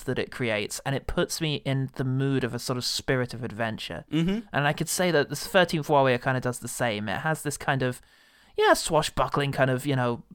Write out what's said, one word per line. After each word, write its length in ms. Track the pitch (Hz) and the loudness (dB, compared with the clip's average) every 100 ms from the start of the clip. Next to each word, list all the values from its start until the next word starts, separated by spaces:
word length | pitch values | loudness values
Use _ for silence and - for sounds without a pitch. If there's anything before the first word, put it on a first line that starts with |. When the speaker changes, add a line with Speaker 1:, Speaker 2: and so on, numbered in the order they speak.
| - | -2
Speaker 1:
that 120 | 123 | -4
it 140 | - | -4
creates, 480 | - 123 107 107 - | -4 -2 0 -2 -6
and 100 | 135 | -4
it 120 | 135 - | -4 -2
puts 340 | - 175 - | -2 -2 -2
me 160 | 160 143 | -2 -2
in 340 | - 135 135 - | -2 -2 -2 -2
the 80 | |
mood 380 | 131 131 135 135 | -2 0 2 2
of 120 | 123 | 0
a 40 | 120 | -4
sort 180 | - 123 | -4 -4
of 60 | |
spirit 480 | - - - 135 123 | -2 -4 0 0 0
of 100 | 113 | -6
adventure. 600 | 117 107 113 107 - 85 - | -8 -4 -4 -4 -8 -10 -4
Speaker 2:
Mm-hmm. 300 | 151 165 208 226 | 0 0 -2 -2
Speaker 1:
And 140 | - 147 | 0 0
I 60 | |
could 160 | 151 160 | 0 -4
say 220 | - 180 | 0 2
that 180 | 156 135 | 4 2
this 180 | 143 - | -2 2
Thirteenth 420 | 196 175 165 147 | 4 4 2 2
Warrior 280 | 147 135 123 | 4 4 2
kind 180 | 139 127 | 2 0
of 40 | |
does 160 | 123 117 | -2 -4
the 80 | 120 | -8
same. 400 | - 120 104 104 | -2 -2 -2 -4
It 100 | 95 | -4
has 220 | 156 156 | -2 -2
this 160 | 147 - | -4 -4
kind 240 | - 135 | -2 0
of, 180 | 127 123 - _ _ _ _ - | 0 -2 -12 _ _ _ _ 2
yeah, 160 | 427 | 4
swashbuckling 800 | - - 156 151 - 127 - 139 | 4 4 2 2 0 0 2 0
kind 180 | 110 135 | 2 2
of, 140 | 127 | 2
you 100 | 147 | 0
know, 280 | 135 123 120 - | 2 2 -2 -6